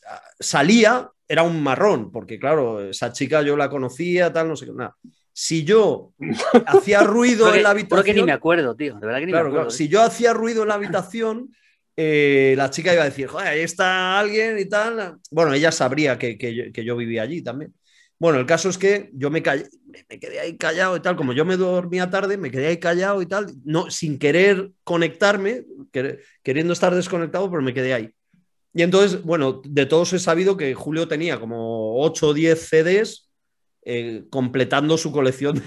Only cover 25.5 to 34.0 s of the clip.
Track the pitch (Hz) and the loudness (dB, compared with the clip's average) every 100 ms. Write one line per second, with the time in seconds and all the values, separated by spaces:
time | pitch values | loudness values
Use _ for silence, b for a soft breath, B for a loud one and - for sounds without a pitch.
25.5 | 247 - - 135 131 139 - b b - | -6 -10 -20 -10 -6 -6 -8 b b -4
26.5 | 135 170 170 180 180 - 175 165 175 196 | -2 0 0 2 0 -2 -4 -4 -4 -4
27.5 | 170 131 123 131 127 110 _ _ _ _ | -4 -4 -2 -4 -4 -6 _ _ _ _
28.5 | _ _ 160 175 190 202 185 160 165 135 | _ _ -2 2 4 4 2 -2 0 0
29.5 | - 139 143 135 156 175 180 180 165 190 | -4 -4 -2 2 2 2 -2 0 0 0
30.5 | 185 143 120 147 156 165 151 170 123 113 | 0 -4 -6 -6 -4 -4 -4 -4 -6 -8
31.5 | 117 113 113 110 120 160 160 151 147 165 | -8 -6 -4 -4 0 -2 0 0 2 2
32.5 | 160 - 156 165 196 220 - _ _ _ | 2 2 0 2 2 0 -8 _ _ _
33.5 | _ _ _ - 120 | _ _ _ -8 -6